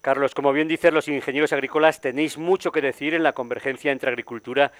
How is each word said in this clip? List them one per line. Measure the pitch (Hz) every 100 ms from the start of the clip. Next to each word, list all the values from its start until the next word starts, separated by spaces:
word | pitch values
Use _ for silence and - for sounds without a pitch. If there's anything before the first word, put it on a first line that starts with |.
Carlos, | 135 135 139
como | - 139
bien | 143 160
dices, | 160 170
los | 156 151
ingenieros | 143 - 135 151
agrícolas | 143 131 151 156 151
tenéis | 135 127 156 147
mucho | 170 190 175
que | 156
decir | 139 - 147
en | 165
la | 156
convergencia | 131 120 120 139 127 147
entre | 131 131
agricultura | 120 - 117 123 127 139 -